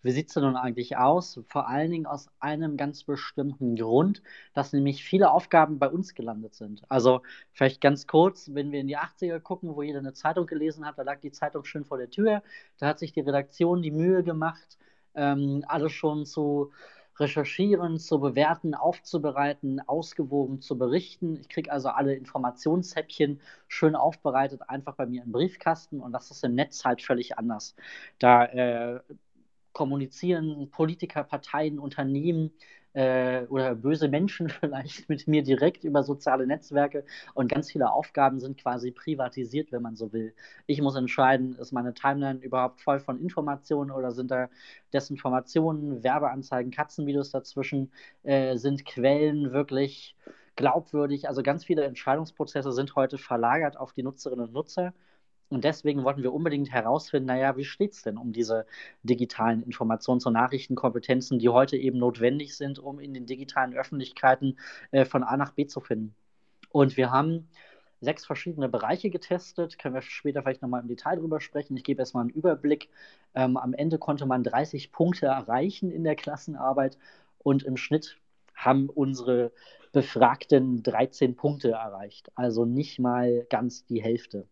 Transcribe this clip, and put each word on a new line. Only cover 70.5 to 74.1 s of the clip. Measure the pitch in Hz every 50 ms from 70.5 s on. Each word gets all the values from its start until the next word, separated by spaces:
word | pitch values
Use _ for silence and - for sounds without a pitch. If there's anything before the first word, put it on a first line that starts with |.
| 131 - -
nochmal | 123 123 123
im | 120
Detail | 120 120 - - 151 175
drüber | 170 160 165 156 151
sprechen. | - - _ 147 147 _ 139
Ich | 123 -
gebe | - 139 131
erstmal | 127 123 - 123
einen | 120 120
Überblick. | - 156 160 180 156 135 - 147 151 147 - _ _ - - - - _ _ _ _
Ähm, | 131 131 127 127
am | 127 123 123 127
Ende | - 147 165 160 156
konnte | - -